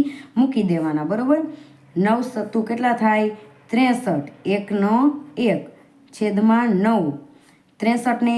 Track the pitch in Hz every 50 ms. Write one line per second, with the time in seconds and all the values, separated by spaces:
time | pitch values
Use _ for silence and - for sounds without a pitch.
0 | 285 - - - - - - 226 262 269 262 220 190 175 170 160 156 156 151 151
1 | 151 165 208 226 254 269 302 320 311 - - - - - - - - - - 170
2 | 196 214 226 247 233 - - 220 - - - 226 214 233 233 240 247 240 233 226
3 | 220 220 214 214 214 214 214 - - - - - _ - 233 247 262 247 240 247
4 | - 190 156 143 143 - - - - 180 202 202 - - 208 202 196 208 226 247
5 | 285 294 - - - - - - 247 208 156 - - - - - - _ _ _
6 | _ _ - - 214 208 196 208 220 220 226 240 240 233 190 180 202 226 233 202
7 | 160 143 139 - - - - - _ _ _ _ _ _ _ - 214 226 247 240
8 | 240 247 226 226 240 240 233